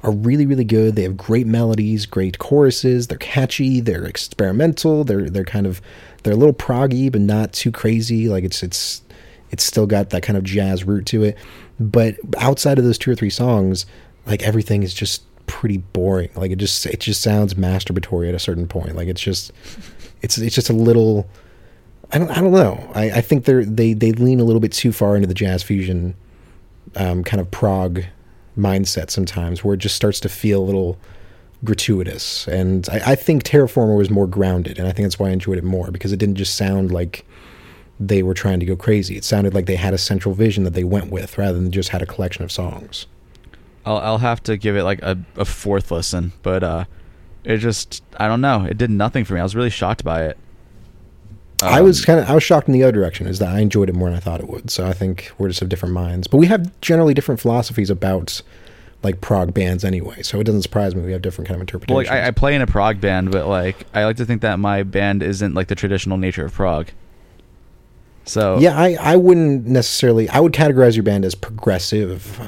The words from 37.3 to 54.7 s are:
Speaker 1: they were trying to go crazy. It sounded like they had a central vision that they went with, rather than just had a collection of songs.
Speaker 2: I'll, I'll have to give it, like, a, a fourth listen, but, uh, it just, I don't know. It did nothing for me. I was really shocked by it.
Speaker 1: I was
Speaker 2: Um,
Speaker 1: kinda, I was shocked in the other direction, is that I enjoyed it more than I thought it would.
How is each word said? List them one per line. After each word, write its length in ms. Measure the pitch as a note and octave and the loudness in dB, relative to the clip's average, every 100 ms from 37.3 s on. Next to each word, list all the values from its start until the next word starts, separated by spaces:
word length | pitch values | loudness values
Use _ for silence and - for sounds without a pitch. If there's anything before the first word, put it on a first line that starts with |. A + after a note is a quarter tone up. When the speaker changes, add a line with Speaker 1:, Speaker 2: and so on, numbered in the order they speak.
| - - - - - - - | -20 -20 -20 -20 -20 -20 -10
Speaker 1:
they 220 | G2+ G2+ | 0 2
were 120 | F#2 | 2
trying 240 | F#2 G#2+ F#2 | 0 0 0
to 60 | F2+ | 0
go 80 | |
crazy. 420 | F2+ - G#2+ F#2+ G2 | -2 0 0 0 -8
It 80 | |
sounded 300 | - G#2 G2+ | -2 0 2
like 120 | G2 F#2+ | 0 -2
they 100 | F#2 | -2
had 160 | F#2+ | 0
a 40 | F#2+ | -2
central 360 | - G2 G#2 | -2 -2 -2
vision 300 | F#2+ A2+ G2 | 0 0 0
that 100 | F#2 | -2
they 100 | E2+ | -2
went 280 | F2+ G2+ - | -2 -2 -4
with, 240 | F#2 - - | -8 -8 -4
rather 220 | G2 F2 | -2 0
than 100 | F2+ | -2
just 200 | F#2+ F2+ | -2 -4
had 120 | F#2 | -6
a 40 | F2 | -6
collection 360 | - F#2 - | -6 -6 -6
of 80 | E2+ | -10
songs. 560 | - F2 - - - - - - - - - - - | -6 -8 -8 -14 -16 -16 -20 -20 -20 -20 -20 -20 -14
Speaker 2:
I'll, 140 | - G#2+ | -6 -4
I'll 200 | A2 A2 | -2 0
have 240 | A#2+ A#2 | 0 -2
to 120 | - G#2 | -2 -2
give 200 | G#2+ G2+ | 0 0
it, 60 | |
like, 180 | F#2 G2 | 0 -2
a, 160 | F2 F#2 F2 - | -2 -4 -6 -6
a 80 | |
fourth 460 | G2+ - G2+ G2+ - | -6 -4 -2 -2 -2
listen, 420 | E2+ E2+ F2+ F2 - | -4 -4 -4 -6 -6
but, 220 | F2+ F#2 | -2 -2
uh, 200 | F2+ E2 F#2+ - - - - - | -2 -4 -6 -12 -20 -20 -20 -16
it 140 | - A2 | -2 0
just, 440 | A#2 G#2+ - - - - | 0 -2 -6 -14 -16 -4
I 120 | G#2+ | -2
don't 120 | A#2 | 2
know. 240 | C#3 A#2 | 2 2
It 140 | F#2+ G#2 | 0 -2
did 120 | A#2+ | 0
nothing 340 | G#2 G#2+ C3 | 2 0 -2
for 100 | G#2 | -2
me. 60 | F#2 | -2
I 20 | |
was 120 | F2+ | -2
really 160 | A2 A#2+ | -2 -2
shocked 340 | - F#2+ A2+ | -2 -4 -2
by 200 | E2 E2 | -2 -2
it. 140 | D#2+ - - - - - - - - - - - - - | -4 -6 -16 -20 -20 -20 -20 -20 -20 -20 -20 -20 -12 -4
Speaker 1:
I 200 | F#2+ C3 | 2 6
was 200 | F#3 D3 | 6 6
Speaker 2:
Um, 40 | |
Speaker 1:
kinda, 260 | - E3 C3 | 4 4 6
I 40 | |
was 80 | D3+ | 4
shocked 240 | - D#3+ C#3+ | 6 2 4
in 60 | |
the 80 | C3 | 4
other 80 | C3 | 6
direction, 340 | G#2+ F2+ - F#2+ | 4 0 -2 -6
is 140 | F#2 | -2
that 80 | F#2+ | -2
I 80 | G2 | 2
enjoyed 280 | G#2+ G#2 F#2+ | 2 4 2
it 60 | |
more 140 | F2+ F2+ | 2 0
than 80 | F2 | -2
I 40 | |
thought 180 | F2 E2+ | -4 -6
it 80 | - | -8
would. 220 | - - | -10 -8